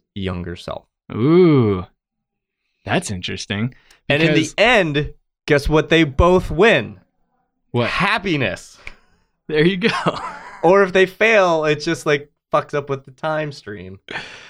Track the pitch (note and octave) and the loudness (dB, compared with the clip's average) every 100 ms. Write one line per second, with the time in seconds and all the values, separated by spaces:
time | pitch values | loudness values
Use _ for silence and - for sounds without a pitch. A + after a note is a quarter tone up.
0 | _ - F#2 F2+ E2+ F2 - - - _ | _ -10 -8 -8 -10 -12 -12 -14 -14 _
1 | _ G#2 B2+ F3 F3+ C#3+ A2 F#2+ F2 _ | _ -4 2 4 6 4 2 0 -6 _
2 | _ _ _ _ _ _ _ _ G2+ C3+ | _ _ _ _ _ _ _ _ -4 -4
3 | F3+ F#2 - G2 - G2+ A#2 - _ _ | -4 -10 -10 -12 -8 -4 -4 -8 _ _
4 | - C#3+ D#3+ D3+ - - A3 B3 E3+ D3 | -4 0 2 2 -2 0 2 4 2 -2
5 | C3+ - _ _ - C#3+ C#3 D#3 D3+ E3 | -6 -10 _ _ 0 0 2 0 2 2
6 | D#3 - F3 F#3 - D#3 A3 E3 G#2 G2 | 2 2 4 4 0 2 4 4 0 -12
7 | _ _ _ _ _ _ _ A#2+ A#2 - | _ _ _ _ _ _ _ -2 -2 -2
8 | G3 G#3+ F#3+ D3+ A2 F2 - - - - | -2 -2 -2 -2 -2 -6 -14 -20 -20 -20
9 | _ _ _ _ - D3+ E3 G3 A3 - | _ _ _ _ -6 2 2 2 -2 -2
10 | - - - - - - D#3+ G3 F#3+ F#3+ | -4 -4 -10 -14 -18 -2 4 4 4 2
11 | F#3 - A3 A3 F3+ E3 D3+ D3+ E3+ D#3+ | 0 2 2 4 4 2 0 -2 -2 -4
12 | - D3 D3 _ _ D3+ D3 D3 C#3+ C3+ | -2 -2 -2 _ _ -2 -2 -6 -6 -8
13 | C3+ C3 D#3+ D#3 D3+ C3+ - G#2 F#2 F#2+ | -10 -10 -6 -6 -6 -10 -14 -14 -14 -18
14 | - - - - - | -14 -14 -14 -20 -14